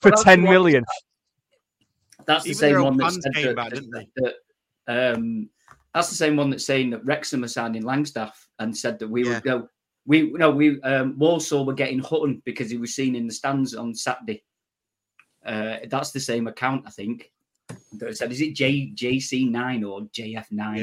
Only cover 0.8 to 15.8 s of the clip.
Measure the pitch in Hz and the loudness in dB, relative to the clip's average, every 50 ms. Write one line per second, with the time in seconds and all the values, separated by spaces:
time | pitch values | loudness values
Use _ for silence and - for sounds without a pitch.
0.8 | 120 - - - - _ _ _ _ _ _ _ _ _ _ _ _ _ _ _ | 4 0 -8 -10 -12 _ _ _ _ _ _ _ _ _ _ _ _ _ _ _
1.8 | _ _ _ _ _ _ _ - - - 156 151 - 165 147 - 156 147 143 - | _ _ _ _ _ _ _ -6 -2 0 0 0 0 -2 -2 2 4 4 6 6
2.8 | 139 139 131 131 - 170 180 180 160 139 135 151 147 127 117 120 117 117 120 139 | 4 4 2 2 2 0 0 -2 -4 -4 -2 0 0 0 0 -2 -4 -6 -8 -10
3.8 | 135 113 120 113 107 - - 131 127 120 - - _ _ _ _ _ _ _ _ | -10 -12 -14 -14 -14 -12 -6 -4 -4 -4 -4 -6 _ _ _ _ _ _ _ _
4.8 | _ - 120 123 127 123 117 113 117 117 113 110 107 - _ _ _ - - _ | _ -4 -2 0 0 0 0 -2 -2 -4 -4 -6 -8 -10 _ _ _ -20 -20 _
5.8 | _ _ - 165 170 - - - 170 151 151 147 143 139 131 - - - 139 131 | _ _ -2 -2 -2 -2 -2 0 0 2 2 2 2 0 -2 -2 -2 -2 0 0
6.8 | 127 123 120 110 110 131 151 151 - - - 131 120 117 - 127 117 117 113 110 | 0 -2 -4 -4 -4 -4 -4 -4 -4 -6 -4 -4 -4 -4 -6 -6 -6 -4 -4 -6
7.8 | 107 120 135 143 147 147 - 117 110 107 - _ _ _ _ - 110 117 110 - | -4 -2 -2 -2 -2 -2 -4 -8 -8 -8 -10 _ _ _ _ -8 -8 -6 -6 -4
8.8 | - 120 110 107 113 110 110 120 123 123 120 113 - 131 127 120 113 - _ _ | -4 -6 -6 -6 -6 -4 -2 0 0 0 -2 -2 -2 -2 -2 -2 -4 -8 _ _
9.8 | _ _ _ _ - 143 147 160 151 160 131 170 165 156 - 143 151 151 143 131 | _ _ _ _ 0 2 4 4 4 2 0 2 2 4 4 6 4 4 2 2
10.8 | 135 131 139 135 131 135 131 135 151 165 170 160 156 - 151 139 135 135 131 - | 0 0 0 2 0 0 0 2 4 4 4 2 0 0 -2 0 0 0 -2 -2
11.8 | 135 131 - 131 131 - 165 151 151 143 120 107 - 127 110 - 127 110 120 120 | -2 -2 -2 -4 -4 -2 -2 -2 0 -2 -4 -4 -8 -8 -8 -6 -6 -6 -6 -8
12.8 | 120 117 - - 135 131 127 120 117 117 110 - - 139 139 139 135 131 131 110 | -8 -6 -4 -2 -2 -2 -2 -2 -4 -6 -6 -6 -4 -2 0 0 -2 -2 -4 -8
13.8 | 117 117 113 - - 131 127 - 117 110 104 - _ _ _ _ _ _ _ _ | -10 -10 -8 -6 -6 -6 -6 -6 -6 -10 -10 -10 _ _ _ _ _ _ _ _
14.8 | _ _ _ _ _ _ _ _ _ _ _ _ - - 110 107 107 110 113 113 | _ _ _ _ _ _ _ _ _ _ _ _ -12 -8 -6 -6 -6 -6 -8 -10